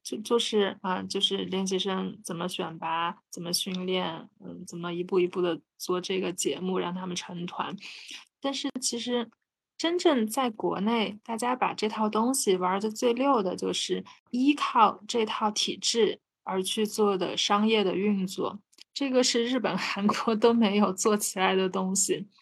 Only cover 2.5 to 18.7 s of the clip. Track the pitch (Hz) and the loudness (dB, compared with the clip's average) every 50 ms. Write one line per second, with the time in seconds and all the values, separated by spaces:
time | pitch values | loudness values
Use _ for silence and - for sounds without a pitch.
2.5 | - - 175 165 165 165 165 160 160 165 170 170 175 - _ _ - - 170 170 | -4 -6 -6 -6 -6 -8 -6 -4 -2 -2 -2 -2 -4 -8 _ _ -14 -10 -6 -2
3.5 | 175 - - 202 185 185 185 185 185 185 185 170 165 165 - - _ _ 196 180 | -2 -2 -2 -2 -4 -4 -2 -2 0 0 -2 -2 -6 -8 -12 -16 _ _ -16 -16
4.5 | 175 175 180 - - 170 170 175 170 175 180 185 202 185 180 175 - 190 180 175 | -14 -14 -14 -12 -12 -8 -8 -6 -4 -4 -4 2 2 2 2 2 2 0 0 0
5.5 | 165 151 - _ _ _ - - 180 180 175 - 190 185 190 180 175 - - 170 | 0 -2 -6 _ _ _ -4 -2 -2 -2 -2 -2 -2 -2 -2 -2 -4 -2 -2 -2
6.5 | 139 - 180 185 185 190 180 175 175 185 185 180 180 180 - - 180 170 175 175 | -2 -2 -2 -2 0 0 -2 -2 -4 -6 -6 -6 -6 -8 -8 -8 -8 -8 -8 -8
7.5 | - - 180 - 170 214 - - - - - - - - - _ _ _ - 277 | -6 -6 -6 -6 -8 -10 -12 -16 -16 -16 -16 -16 -18 -18 -18 _ _ _ -6 -6
8.5 | 269 269 - 277 - 254 - - - 233 220 247 247 240 233 233 _ _ _ _ | -4 -4 -6 -6 -6 -4 -4 -4 -4 -4 -4 -2 -2 -2 -2 -4 _ _ _ _
9.5 | _ _ _ _ _ - - 330 349 359 - 349 294 240 214 214 - 277 269 247 | _ _ _ _ _ -4 -2 0 0 4 4 4 4 4 2 0 0 0 -2 -2
10.5 | 214 - - 175 170 175 190 220 233 233 208 190 208 208 _ - 226 220 240 247 | -2 -2 -2 -2 0 0 0 2 2 2 0 -2 -4 -8 _ -8 -6 -4 -2 -2
11.5 | 254 254 202 175 - - 214 214 214 220 220 214 214 214 226 247 269 - - 214 | 0 0 0 -2 0 -2 -2 -2 0 0 0 2 2 2 2 2 0 2 2 2
12.5 | 185 180 180 180 190 196 208 220 214 - 247 247 233 240 269 277 269 226 190 185 | 2 4 2 0 0 0 0 -2 -2 0 0 0 2 2 4 4 4 4 2 0
13.5 | 180 185 190 190 180 - - - 185 185 185 - - _ _ _ - 247 262 285 | -2 -2 -2 -2 -2 -2 -2 -2 -4 -4 -6 -10 -18 _ _ _ -2 2 4 4
14.5 | 294 294 - - - 247 214 196 - - 208 - - 240 220 220 - - 220 214 | 4 4 0 2 6 6 6 6 6 0 -8 -4 -2 0 0 0 -2 0 0 0
15.5 | 208 - - 202 - 196 - - - 233 214 - - - _ _ _ _ _ - | 0 0 -2 -2 -4 -2 -2 0 2 4 2 2 2 -4 _ _ _ _ _ -4
16.5 | 190 190 190 - - 226 214 208 - - 214 202 196 185 180 - - 175 - - | -4 -2 -2 -2 -2 -2 -2 -2 0 2 2 2 2 2 -2 -2 -2 -2 0 2
17.5 | 208 202 214 220 220 214 202 185 - 180 196 208 208 190 185 185 - - - - | 2 4 4 4 4 4 2 2 0 0 0 2 2 0 0 -2 -4 -4 -4 -4
18.5 | - 208 - _ | -6 -8 -14 _